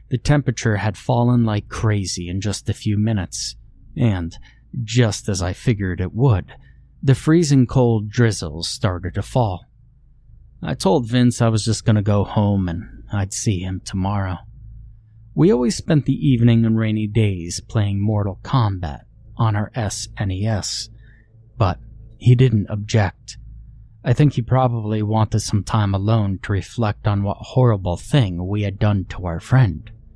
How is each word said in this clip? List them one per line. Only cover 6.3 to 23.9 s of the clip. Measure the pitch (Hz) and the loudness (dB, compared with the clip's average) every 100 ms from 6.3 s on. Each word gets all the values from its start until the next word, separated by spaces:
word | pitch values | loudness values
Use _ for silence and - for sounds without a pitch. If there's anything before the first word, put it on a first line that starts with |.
| 98 - - - - - - | 2 0 -12 -20 -20 -20 -4
the | 135 131 | 2 2
freezing | - 160 151 139 120 | 4 4 6 4 4
cold | 131 120 113 107 | 4 4 2 0
drizzles | 113 117 98 85 78 85 | 2 2 2 -6 -8 -8
started | - 101 90 92 | -4 -2 -2 -6
to | 98 | -6
fall. | - 131 110 87 - _ - _ _ _ - - - - | -4 0 0 -2 -10 _ -20 _ _ _ -20 -20 -20 -12
I | - | -8
told | - 190 165 110 | -4 0 0 0
Vince | 123 123 - | 2 2 4
I | 117 | 2
was | 110 | 2
just | 110 107 - | 0 0 2
gonna | 107 | 2
go | 101 101 95 | 2 0 0
home | 110 101 101 90 | 0 2 2 -2
and | 82 - - - | -4 -10 -16 -8
I'd | 104 95 | -6 -4
see | - 117 92 | -4 -4 -4
him | 92 92 | -4 -8
tomorrow. | - 95 92 101 95 87 - - - - - - - - - | -6 -4 -2 -2 -4 -6 -12 -20 -20 -20 -20 -20 -20 -20 -8
We | - 165 | 2 4
always | 240 240 - | 4 0 -2
spent | - 156 131 | 0 0 2
the | 131 151 | 0 2
evening | 120 117 113 113 | 4 6 6 4
on | 110 | 2
rainy | 110 107 107 | 0 -2 -2
days | 110 107 92 82 - | 0 0 0 -6 -10
playing | - 113 101 98 | -4 -2 0 0
Mortal | 107 104 101 92 | 0 0 -2 -6
Kombat | - 135 107 92 80 67 - - - - | -4 0 0 -2 -6 -10 -16 -20 -14 -2
on | 113 107 | 0 0
our | 107 | -4
S | - 113 - - - | -4 -6 -6 -10 -6
N | 98 | -4
E | 95 110 | -2 -2
S, | 104 - - - - - - _ - - - | -2 -4 -8 -12 -16 -20 -20 _ -20 -16 -2
but | 104 - - - - - | -2 -2 -10 -20 -20 0
he | 120 123 | 4 6
didn't | 131 110 92 | 6 2 0
object. | 107 104 113 92 - - - - - - - - | -4 0 2 2 -2 -14 -18 -18 -20 -20 -20 -20